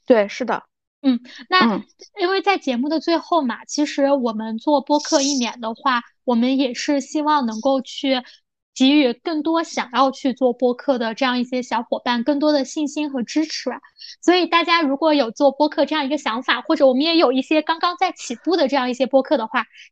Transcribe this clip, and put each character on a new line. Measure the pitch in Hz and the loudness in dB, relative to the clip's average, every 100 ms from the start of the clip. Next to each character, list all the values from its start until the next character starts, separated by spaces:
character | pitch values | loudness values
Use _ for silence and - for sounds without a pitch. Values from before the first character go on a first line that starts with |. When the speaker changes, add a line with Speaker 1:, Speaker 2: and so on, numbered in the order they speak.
| - | 2
Speaker 1:
对， | 233 202 | 4 4
是 | - 247 | -2 -6
的。 | 202 - _ _ _ | -6 -8 _ _ _
Speaker 2:
嗯， | 277 240 - - 262 | -2 -2 -4 -20 -2
那 | 370 233 196 | 2 2 0
Speaker 1:
嗯。 | - _ - 415 | -6 _ -18 -4
Speaker 2:
因 | 359 | -2
为 | 392 | 0
在 | 392 381 | 0 -2
节 | - 247 | -2 -4
目 | 285 | -2
的 | 320 | -2
最 | - 330 | 0 -2
后 | - 349 | 0 -2
嘛， | 262 214 - | 0 -6 -8
其 | - 294 | -4 -4
实 | - 277 | 0 0
我 | 285 240 | 2 0
们 | 214 220 226 | -4 -6 -6
做 | - 294 | 0 0
播 | 269 294 | 2 -2
客 | - 320 | 0 0
一 | 277 | 0
年 | 277 233 247 | -2 -4 -6
的 | 226 226 | -10 -6
话， | 277 247 - _ | -2 -2 -4 _
我 | - 233 | -2 0
们 | 247 262 | 2 2
也 | 269 | 0
是 | 240 - 285 | -2 -2 -2
希 | 269 311 | -2 -4
望 | 302 302 240 | 0 0 0
能 | 220 | -2
够 | 269 269 | -2 -2
去 | 247 - 277 262 247 - _ _ _ | -4 -6 -2 -2 -4 -20 _ _ _
给 | - 262 | 2 4
予 | 294 262 | 6 4
更 | 233 - 311 | 0 -6 -4
多 | 311 330 | -2 -2
想 | 330 - 202 | -2 -6 -4
要 | 240 269 | 0 0
去 | 262 277 | 0 -4
做 | 233 254 | 0 0
播 | 240 254 | 2 0
客 | 247 - 254 | -2 -2 -2
的 | 226 | -2
这 | 220 254 | -2 -2
样 | 247 | 0
一 | |
些 | 247 254 | -2 -4
小 | 247 220 | -4 -4
伙 | 240 - | -4 -4
伴 | - 240 | -2 -2
更 | 233 285 | 0 2
多 | 302 | 2
的 | 294 262 | 2 0
信 | - 294 | -4 -4
心 | 302 302 | -4 -6
和 | 277 | -4
支 | 226 302 311 | -4 -2 -2
持。 | - - - _ _ - - | -4 -8 -10 _ _ -20 -6
所 | - 359 | 2 2
以 | 330 | 4
大 | 339 | 0
家 | 339 339 | 2 2
如 | 302 277 | 2 0
果 | 320 | 2
有 | 294 233 | 2 0
做 | - 285 | 2 0
播 | 269 302 | 2 0
客 | 302 285 | 0 0
这 | 311 | 0
样 | 277 | -2
一 | |
个 | 294 | -4
想 | 262 220 | -4 -4
法， | 262 247 | -2 -2
或 | - 320 | 0 2
者 | 269 | 4
我 | |
们 | 254 | 4
也 | 311 330 | 2 2
有 | 269 | 2
一 | 262 | 2
些 | 262 311 | 0 0
刚 | 302 330 | 0 -2
刚 | 349 349 | -2 -2
在 | 370 | -4
起 | - - 226 | -4 -10 -8
步 | - 349 | -2 0
的 | 269 | 2
这 | 277 | 0
样 | 254 | -2
一 | |
些 | 247 262 | -2 2
播 | 269 | 2
客 | 262 294 | 2 0
的 | 220 | 0
话， | 240 - - - | -4 -4 -10 -8